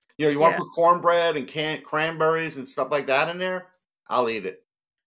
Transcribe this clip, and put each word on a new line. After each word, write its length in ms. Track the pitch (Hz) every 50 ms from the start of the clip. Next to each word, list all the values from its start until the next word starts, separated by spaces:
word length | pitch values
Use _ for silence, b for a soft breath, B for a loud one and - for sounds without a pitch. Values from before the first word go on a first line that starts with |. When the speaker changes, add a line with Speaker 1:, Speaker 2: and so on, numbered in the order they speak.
| _ _ _ -
Speaker 1:
you 80 | 151
know, 40 | 151
you 80 | 143 143
wanna 160 | 160 170 170
Speaker 2:
Yeah. 20 | 175
Speaker 1:
put 100 | - - -
cornbread 640 | 170 170 170 175 170 170 170 170 170 170 170 151 147
and 100 | 123 -
canned 360 | - 160 156 156 156 143 -
cranberries 720 | - 151 151 156 165 165 160 160 160 160 160 160 156 135 135
and 100 | 123 -
stuff 220 | - 147 135 139
like 160 | 147 143 131
that 240 | 135 131 143 156 165
in 80 | 175 180
there, 300 | 185 185 185 180 - - _ _ _ _ _ _ _ -
I'll 200 | 110 127 120 113
eat 160 | 113 107 90
it. 180 | 92 - - _ _ _ _ _ _ _ _ _